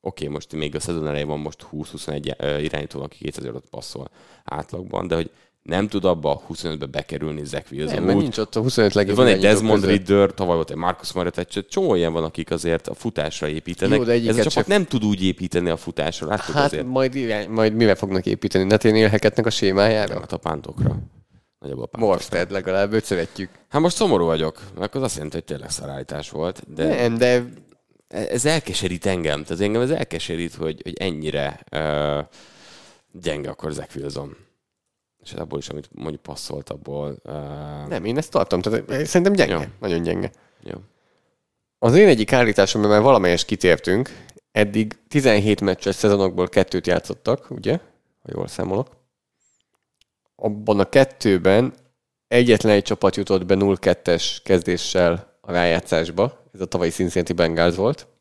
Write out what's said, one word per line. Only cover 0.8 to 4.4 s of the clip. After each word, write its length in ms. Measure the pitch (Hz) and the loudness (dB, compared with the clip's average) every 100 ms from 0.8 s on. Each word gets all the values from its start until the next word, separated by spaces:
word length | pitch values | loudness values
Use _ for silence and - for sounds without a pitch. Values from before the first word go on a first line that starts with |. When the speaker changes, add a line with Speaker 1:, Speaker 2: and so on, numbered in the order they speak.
Speaker 1:
szezon 260 | - 85 76 | -6 -6 -4
elején 180 | 73 73 | -4 -4
van 120 | 73 | -6
most 240 | 76 - | -8 -12
húsz-huszonegy, 720 | - 76 76 78 - 73 71 67 | -14 -12 -12 -12 -10 -8 -8 -6
ö, 200 | 71 73 | -4 -2
irányító, 440 | 76 73 73 71 | -4 -6 -8 -10
aki 140 | 69 - | -12 -12
kétszáz 260 | - - | -12 -10
yardot 220 | 64 60 - | -12 -12 -14
passzol 380 | - - - 67 _ _ _ | -16 -14 -14 -16 _ _ _